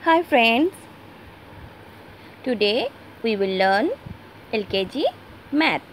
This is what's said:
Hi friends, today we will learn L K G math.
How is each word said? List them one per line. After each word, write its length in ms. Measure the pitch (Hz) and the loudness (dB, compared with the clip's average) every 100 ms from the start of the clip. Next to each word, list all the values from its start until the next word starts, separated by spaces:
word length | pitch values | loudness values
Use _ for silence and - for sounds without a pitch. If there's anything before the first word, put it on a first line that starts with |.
| - | 4
Hi 160 | 330 | 2
friends, 500 | 339 277 226 226 339 - - - - - - - - - - - - - - - - - | 4 2 4 2 0 -2 -20 -20 -20 -20 -20 -20 -20 -20 -20 -20 -20 -20 -20 -20 -20 -12
today 460 | 262 226 208 220 554 - - - | -6 0 0 0 -4 -8 -20 -6
we 100 | 226 | -2
will 200 | 208 196 190 | 0 -2 0
learn 280 | 190 196 302 554 - - - - - | 2 2 0 -4 -12 -18 -20 -20 -8
L 100 | 220 196 | -6 -4
K 120 | 190 | -4
G 200 | 190 269 480 - - - - | -4 -2 -4 -4 -20 -20 -6
math. 320 | 285 311 151 - | -2 0 -2 -8